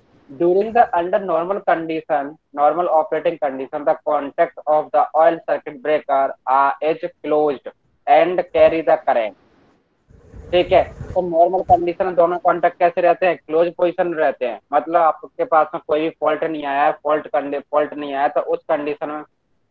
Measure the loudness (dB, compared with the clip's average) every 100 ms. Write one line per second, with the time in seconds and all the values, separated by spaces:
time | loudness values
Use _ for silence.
0 | _ _ _ -2 0 2 2 2 2 0
1 | -2 -2 -2 -4 -2 -4 -4 -4 -4 -8
2 | -4 -4 -4 -12 _ 0 2 2 2 0
3 | 0 -2 -2 -2 -4 -6 -8 -4 -4 -2
4 | -2 -4 -4 -2 -2 -2 -2 -2 0 -2
5 | 0 2 2 2 -4 -6 -6 -8 -2 -2
6 | 0 -2 -2 -4 0 2 2 0 -4 -4
7 | -8 -10 -2 0 0 -2 -10 -20 _ _
8 | 2 4 4 0 -2 4 4 4 2 2
9 | 2 0 -2 -8 _ _ _ _ _ _
10 | _ -20 -20 -20 -2 0 4 2 2 -6
11 | -6 -4 0 2 4 2 2 2 2 -2
12 | -2 2 2 2 0 2 0 2 0 2
13 | 2 2 0 -2 -2 0 0 0 -2 0
14 | -4 0 -2 -2 -6 -6 -4 -2 0 2
15 | 2 0 -8 -8 0 2 0 -4 -4 -2
16 | -2 -2 -2 -2 -4 -6 -4 0 0 -2
17 | -2 -2 -2 -4 -4 -8 -4 -2 -2 -4
18 | -8 -2 -2 -2 -4 -6 -2 -4 -4 -6
19 | -8 -10 -14 _ _ _ _